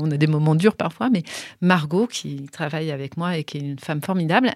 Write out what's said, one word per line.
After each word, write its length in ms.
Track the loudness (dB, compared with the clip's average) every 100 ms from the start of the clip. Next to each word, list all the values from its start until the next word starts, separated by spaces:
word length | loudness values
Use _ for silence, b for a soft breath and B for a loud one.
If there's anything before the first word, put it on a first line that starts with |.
on 100 | 0
a 60 | 2
des 100 | 2
moments 280 | 4 4
durs 220 | 4 4 2
parfois, 340 | -2 -2 0
mais 120 | 0 -2 B B B
Margot, 460 | 4 4 2 0 0
qui 400 | -4 -10 -10 -12
travaille 400 | -8 -6 -4 -4
avec 280 | -6 -8 -6
moi 180 | -4 -4
et 80 |
qui 140 | -6 -8
est 20 |
une 180 | -8 -8
femme 220 | -6 -4
formidable, 480 | -2 -2 2 2 2